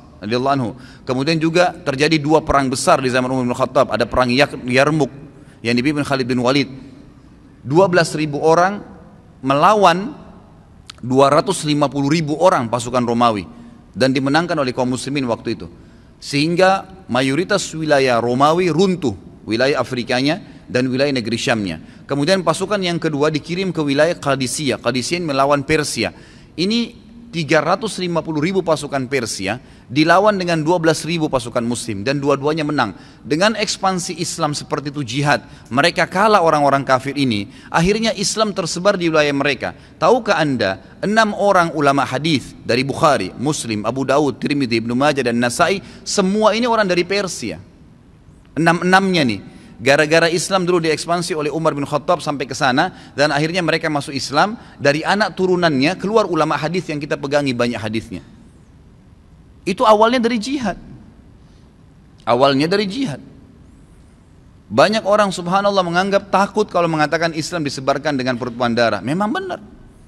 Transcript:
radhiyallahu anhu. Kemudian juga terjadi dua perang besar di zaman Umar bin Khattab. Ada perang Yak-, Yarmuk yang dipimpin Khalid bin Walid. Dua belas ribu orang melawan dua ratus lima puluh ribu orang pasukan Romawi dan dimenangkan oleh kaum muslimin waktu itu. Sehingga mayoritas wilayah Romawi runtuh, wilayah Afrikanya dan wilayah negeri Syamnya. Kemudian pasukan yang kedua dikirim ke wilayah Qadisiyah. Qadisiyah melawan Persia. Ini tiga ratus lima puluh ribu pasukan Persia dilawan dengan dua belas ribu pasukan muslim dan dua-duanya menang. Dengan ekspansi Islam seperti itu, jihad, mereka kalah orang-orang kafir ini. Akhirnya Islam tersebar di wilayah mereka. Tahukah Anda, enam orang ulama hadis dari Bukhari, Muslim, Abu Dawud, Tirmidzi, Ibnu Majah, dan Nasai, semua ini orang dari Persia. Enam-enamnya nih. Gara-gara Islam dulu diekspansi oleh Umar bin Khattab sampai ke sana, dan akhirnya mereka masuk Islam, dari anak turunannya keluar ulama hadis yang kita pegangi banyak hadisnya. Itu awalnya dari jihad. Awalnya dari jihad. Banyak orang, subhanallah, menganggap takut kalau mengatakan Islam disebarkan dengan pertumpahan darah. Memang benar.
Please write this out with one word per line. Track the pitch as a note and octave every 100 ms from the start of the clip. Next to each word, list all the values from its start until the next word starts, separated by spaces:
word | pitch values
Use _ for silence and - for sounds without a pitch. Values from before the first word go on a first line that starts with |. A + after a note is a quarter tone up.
| - -
radhiyallahu | G2+ B2 C3+ C#3
anhu. | A2+ - - -
Kemudian | - B2+ C#3 E3
juga | D#3+ E3 F3 -
terjadi | C#3+ C3+ D#3 D#3+
dua | C#3+ D#3
perang | D3+ C#3 C3
besar | B2 F#3 D3+
di | C3
zaman | B2+ B2+
Umar | C3
bin | B2
Khattab. | B2 B2 C#3+ A#2
Ada | A2 A#2
perang | B2 B2+
Yak-, | B2+ C#3+ D3
Yarmuk | B2 B2+ C#3+ D#3 C3 - - - - -
yang | A2+ A#2+
dipimpin | C3+ D3
Khalid | C#3 C#3
bin | B2+ B2
Walid. | B2 C#3 C3 - - - - - - - - -
Dua | A#2+ D#3 G3
belas | F3 D#3+ D3+
ribu | D#3 C#3+
orang | D#3+ D#3+ F#3 G3+ - - - - - -
melawan | C3 C#3+ F3+ G#3+ F#3 E3+ A#3 - - - - - - - - -
dua | B2+ C3 C#3
ratus | C#3+ E3 F3 D3+
lima | D3 C#3+
puluh | C#3 C#3
ribu | E3 D3 D3+
orang | F3+ E3+ A2+
pasukan | A#2+ A#2+ B2
Romawi | A#2+ A#2+ A#2+ G#2 F2 - - - - F#2+
dan | C3
dimenangkan | C3+ C3+ D3+ E3+
oleh | D#3+ B2+
kaum | B2 B2
muslimin | B2 - C#3+ B2
waktu | A2 A#2+ G2+
itu. | E2 - - - - -
Sehingga | - C#3+ D#3+ F3 F#3 F#3+ - - -
mayoritas | A#2+ C3+ C#3+ F3+ G3 -
wilayah | D#3+ D#3 C#3+ C3 A#2
Romawi | A#2+ B2 D3 E3+ F3+
runtuh, | D#3 G3 F3 B2+ F#2+ - -
wilayah | - A2 C3+ C#3
Afrikanya | A#2+ B2 A2+ B2+ C#3 F3 - - -
dan | B2 C3
wilayah | B2+ D3
negeri | C3+ A2
Syamnya. | A2+ C#3 A2+ F#2+ D#2+ - - -
Kemudian | C#3+ C#3+ F#3+ E3
pasukan | D#3+ F#3+ G3+
yang | F3+ E3+
kedua | D#3+ C#3+ D3+
dikirim | D3+ - F3 F#3+
ke | D#3+
wilayah | D3 C#3 D#3+
Qadisiyah. | E3 C#3+ C3+ B2+ - C#3 G#2
Qadisiyah | A#2+ B2+ A#2 F3
melawan | E3 C3+ C#3 C#3+ C#3
Persia. | D#3 C#3+ B2 F#2+ - - - -
Ini | - F#3 A#3 A3+ - - - -
tiga | E3+ C#3+ D#3
ratus | D3 G3+ A3 -
lima | F3+ D#3+
puluh | D#3+ D#3
ribu | E3 F#3+
pasukan | F3 D3 C#3+ C#3
Persia | B2 C3+ A2+ - F#2+ A#2+ - - -
dilawan | C3 D#3+ F3 G#3 G3
dengan | F3 D#3+
dua | D3+ F3+
belas | D#3+ D3+
ribu | D#3 E3+ D3+
pasukan | C3 A#2 A#2+
muslim | A#2 A#2+ - G2
dan | A2 C#3+
dua-duanya | C#3+ C#3 C#3+ D#3+
menang. | D3 D3 A2 - - -
Dengan | A2 D#3 G#3 G#3
ekspansi | G#3+ - F#3+ F#3 F3+ E3
Islam | E3 - D3+ C#3+
seperti | - D3+ C#3+
itu, | D3
jihad, | A#2+ C3+ C#3+ B2 - - -
mereka | B2 E3 F3+ D#3+
kalah | F#3 A3 G#3
orang-orang | E3 D3+ C#3+ C#3
kafir | B2 B2+ C3+ C#3+
ini. | C3 G#2 G2 - -
Akhirnya | E3 F3 G#3+ A3+ F3+
Islam | G3 G#3 G#3+ F#3+
tersebar | E3+ F3 F#3+ G3+
di | E3+
wilayah | D#3 D3
mereka. | C#3 C#3+ A#2+ F#2 D#2+ - -
Tahukah | E3 B3 G#3+ E3
Anda, | D3+ B2 G2 F#2+ - -
enam | F3+ A3 G#3+ F3
orang | G3+ F#3 E3+ D#3
ulama | C#3+ C#3
hadis | B2+ C3 D#3+ C3+ - -
dari | G2+ A#2+
Bukhari, | C3+ - D#3 B2 F#2 -
Muslim, | C#3 D3 A#2 G#2+
Abu | G#2+ C3
Dawud, | C3 C#3 C#3+ -
Tirmidzi, | A#2+ C#3+ B2+ A#2
Ibnu | A2+
Majah, | A#2+ D3 C#3
dan | A#2+ A#2
Nasai, | B2 - E3 G3 - -
semua | - G3+ F#3+ G#3+ G#3+
ini | A3
orang | A#3+ A3+ G3
dari | F3
Persia. | F3 G3+ F#3 - G#2+ D#2+ - - - - - - - - - -
Enam-enamnya | E3 E3+ F3+ F#3+ G3 F3
nih. | B2+ G2 - - - -
Gara-gara | A#2+ D3 D3+ D#3+ E3
Islam | F3 - F#3+ F3
dulu | F3+
diekspansi | D#3+ D3+ E3 F3 F3 D#3
oleh | D3
Umar | D#3 D#3+
bin | C#3+ C#3
Khattab | D3 - C3+
sampai | D3+ C#3 C3
ke | B2
sana, | C#3 C3 F3+ - -
dan | - D3+
akhirnya | C#3+ D#3+ F#3
mereka | D#3+ D#3+ D#3+
masuk | D3 C#3+
Islam, | C3+ - C#3+ G3 A3+ - -
dari | C#3+ D3 D#3
anak | G3+ G3 E3
turunannya | F#3 F3+ E3+ C3 D3 F#3
keluar | F#3+ A3 G3
ulama | D#3+ D#3 C#3
hadis | D3+ F3+ E3+
yang | D3
kita | D3+
pegangi | D3+ C#3+ D3 C#3
banyak | A#2+ A#2+ A2
hadisnya. | A2 A2 - F2+ - - - - - - - - - - - - - -
Itu | - G3 A#3+
awalnya | G#3+ A3+ B3+
dari | A3 A#3+
jihad. | A3+ C#4 G#3 E3+ - - - - - - - - - - - - - - -
Awalnya | A#2+ C#3 C3+ D#3+
dari | G3+ G3+
jihad. | A#3+ B3 C3 - - - - - - - - - - - - - - -
Banyak | F#3+ E3+ A3 F#3+
orang, | G#3+ G3+
subhanallah, | F3+ F3 G3 G3+ G3 F3
menganggap | F3 G3 G3 G3
takut | F#3+ G3 G#3+ G#3
kalau | F3+ E3+
mengatakan | D#3 D3 D#3+ E3 D#3+
Islam | D3 F3
disebarkan | C#3 C#3 C3+ C#3 D3+ C#3
dengan | B2+
pertumpahan | A#2+ B2 A#2 A#2+
darah. | A#2 A#2 G2+
Memang | A2 E3+ G#3
benar. | F4+ F#4+ - - - - -